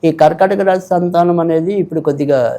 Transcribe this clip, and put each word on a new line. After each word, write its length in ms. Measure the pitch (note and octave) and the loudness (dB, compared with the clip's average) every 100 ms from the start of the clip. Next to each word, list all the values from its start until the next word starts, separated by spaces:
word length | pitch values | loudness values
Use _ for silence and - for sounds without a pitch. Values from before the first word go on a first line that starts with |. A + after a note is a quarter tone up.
| E3 | 0
ఈ 20 | D#3+ | 2
కర్కాటక 400 | D#3 E3+ F#3+ G3+ F#3+ | 2 4 0 2 0
రాశి 160 | F#3 F#3 | -2 -2
సంతానం 440 | F3+ F3 E3+ F3 E3+ | -2 0 0 2 2
అనేది 300 | E3 D#3+ E3 G3+ | 0 0 -2 -4
ఇప్పుడు 180 | F3 E3 D3+ | -4 -4 -4
కొద్దిగా 320 | C#3 C#3+ C#3 A#2 | -2 0 0 0